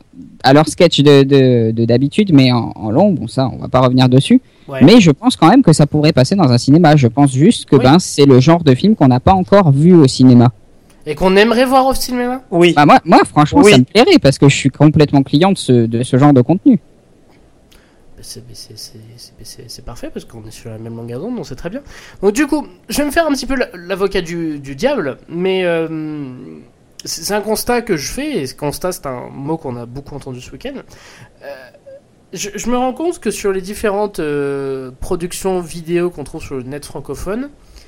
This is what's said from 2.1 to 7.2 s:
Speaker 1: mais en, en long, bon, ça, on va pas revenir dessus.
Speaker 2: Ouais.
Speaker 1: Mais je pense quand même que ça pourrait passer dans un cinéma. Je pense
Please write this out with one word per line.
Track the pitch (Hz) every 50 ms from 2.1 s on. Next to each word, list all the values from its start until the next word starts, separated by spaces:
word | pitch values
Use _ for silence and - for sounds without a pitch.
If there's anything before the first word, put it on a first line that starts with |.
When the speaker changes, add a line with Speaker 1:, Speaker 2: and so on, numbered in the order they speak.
| - - 214 196
Speaker 1:
mais | 151 135 131 127
en, | 123 117 113 - -
en | - 101 107
long, | 107 151 202 208
bon, | 170 - 113 120
ça, | - 131 135 120
on | - 65
va | - -
pas | - 127
revenir | 131 123 127 127 127 127
dessus. | 127 139 - - 240 262 - _ _ _ _ -
Speaker 2:
Ouais. | 135 131
Speaker 1:
Mais | - - 226 254
je | 180 160
pense | 135 - 220 247 -
quand | - 165 160
même | 233 277
que | 247 170
ça | 156 - 147
pourrait | - - 151 147 156
passer | - 131 123 - 196
dans | 208 131 127
un | 120 120
cinéma. | - 131 143 175 175 147 151
Je | 147 131
pense | 113 113 143